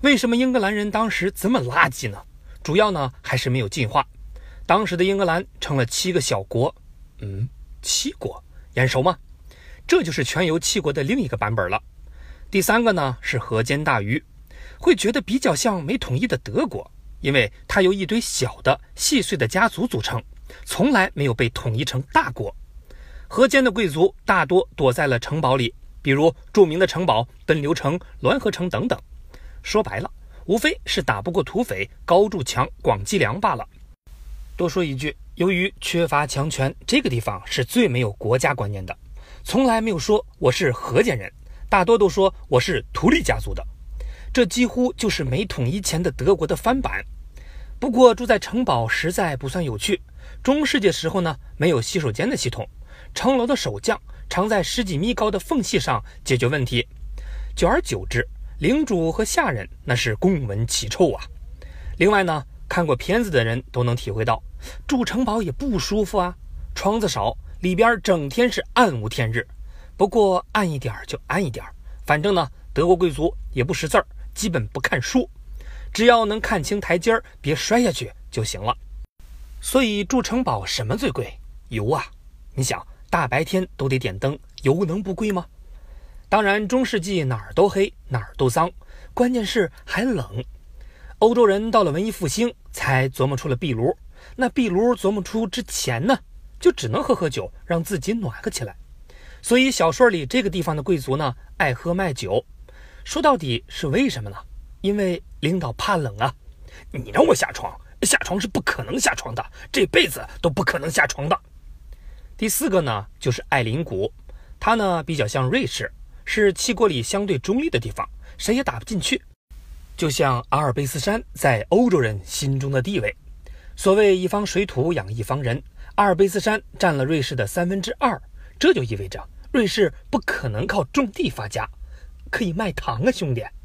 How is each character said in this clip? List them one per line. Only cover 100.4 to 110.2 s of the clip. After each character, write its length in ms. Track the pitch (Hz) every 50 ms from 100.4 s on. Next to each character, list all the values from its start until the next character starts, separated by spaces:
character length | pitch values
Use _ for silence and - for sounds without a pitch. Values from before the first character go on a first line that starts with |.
| 220
个 60 | 196
地 120 | 165 185
方 140 | 156 - 156
的 80 | 151 139
贵 160 | 165 185 151
族 180 | 127 - 131 147
呢， 180 | 156 135 127 - - - - -
爱 160 | - 143 123
喝 220 | - - 170 175
麦 180 | 185 196 175 135
酒。 320 | - - 92 95 117 - - - - - - - - - - - - -
说 160 | - - 294
到 160 | - 302 269
底 300 | 190 160 135 120 113 - -
是 200 | - - - 147
为 200 | 131 220 277 254
什 160 | - 120 107
么 60 | 101
呢？ 80 | 98 - - - - - - - - -
因 140 | - 190 202
为 260 | 208 196 185 175 - - - - -
领 200 | - 147 175 185
导 140 | 160 123 113
怕 240 | - - - 202 175
冷 180 | 147 120 101 101
啊。 120 | 117 131 - - - - - - - - - - - -
“你 180 | - - - -
让 160 | 104 135 -
我 80 | - -
下 180 | - - -
床？ 240 | - - - 87 - - - - - - -
下 120 | - - -
床 200 | - - 180 202
是 80 | 175 -
不 140 | - -
可 220 | - - - - 117
能 160 | 104 170 254
下 160 | - - -
床 180 | - - 139 117
的， 100 | 120 - - - - - -
这 120 | - 277 202 147
辈 200 | - - 330 170
子 160 | - -